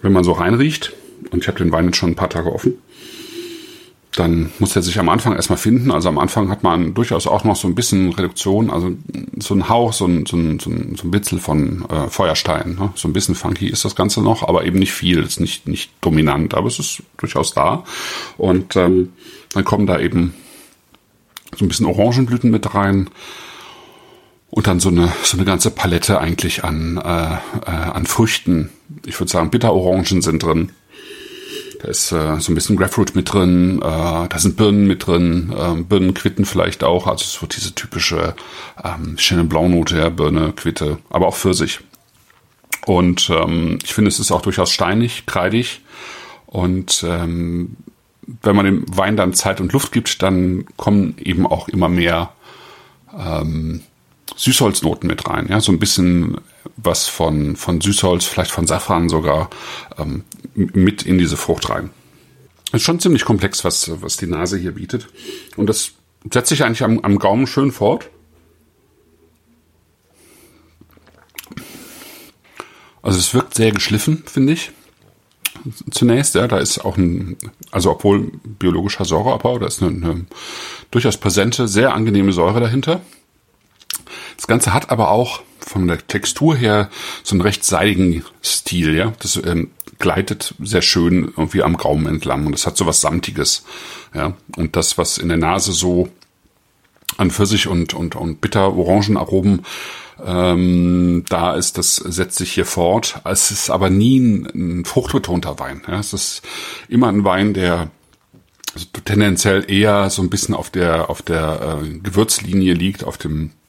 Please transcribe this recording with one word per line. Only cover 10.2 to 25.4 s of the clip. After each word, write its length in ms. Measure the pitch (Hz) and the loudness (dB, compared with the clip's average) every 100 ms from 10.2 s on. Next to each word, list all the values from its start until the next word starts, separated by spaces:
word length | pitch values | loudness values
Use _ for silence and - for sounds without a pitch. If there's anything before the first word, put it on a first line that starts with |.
| 73 | 0
so 100 | 87 | 0
ein, 220 | 82 78 | 0 -2
so 120 | 78 | -4
ein, 260 | 80 80 80 | -6 -6 -6
so 100 | 90 | -2
ein 40 | |
Bitzel 260 | 98 101 90 | -2 0 -4
von, 460 | - 76 71 92 - | 0 0 0 -2 -4
äh, 200 | 78 71 | -4 -4
Feuerstein, 680 | - 92 78 - 78 90 | -2 0 0 0 -2 -2
ne? 180 | 87 101 - | -4 -4 -4
So 100 | 82 | -2
ein 60 | |
bisschen 240 | 85 - 85 | -2 0 -2
funky 320 | 85 87 98 | -2 -2 -2
ist 160 | - | -2
das 100 | - | -4
Ganze 280 | - 107 110 | 0 0 2
noch, 260 | 107 110 - | 2 2 2
aber 160 | 87 | 0
eben 160 | 82 92 | 2 2
nicht 120 | 95 | 2
viel, 300 | - 87 87 | 0 2 2
ist 160 | - - | 0 -2
nicht, 300 | 85 - - | -4 -4 -6
nicht 240 | 80 - _ | -6 -8 _
dominant, 540 | - 78 78 139 82 | 0 2 2 2 0
aber 120 | - - | 0 -2
es 140 | - | -4
ist 220 | 147 - - _ | -8 -10 -14 _
durchaus 340 | - 139 131 | -6 -2 -2
da. 320 | - 78 143 - - - - - - | 0 0 0 -6 -12 -10 -10 -12 -4
Und, 380 | 95 92 92 | 2 2 2
ähm, 380 | - 90 92 90 - - - - | 2 4 4 2 -4 -20 -20 -8
dann 120 | 98 | -2
kommen 220 | 95 101 98 | 0 2 2
da 140 | 87 | 2
eben 340 | 85 87 87 - - - - _ _ _ _ _ _ - - - | 2 2 0 -2 -20 -20 -20 _ _ _ _ _ _ -20 -20 -2
so 80 | |
ein 40 | 98 | -2
bisschen 180 | 80 90 | 2 0
Orangenblüten 640 | 92 107 120 127 120 117 | 4 4 4 2 2 2
mit 240 | 110 101 | 2 0
rein 360 | 101 101 98 95 - - - - - - - - - - - _ _ _ | 0 2 2 0 -6 -18 -18 -18 -20 -20 -20 -20 -20 -20 -20 _ _ _
und 180 | - 104 | -2 2
dann 140 | 90 | 2
so 80 | 90 | 4
eine, 240 | 87 87 85 | 4 4 2
so 140 | - | -2
eine 100 | 92 | 0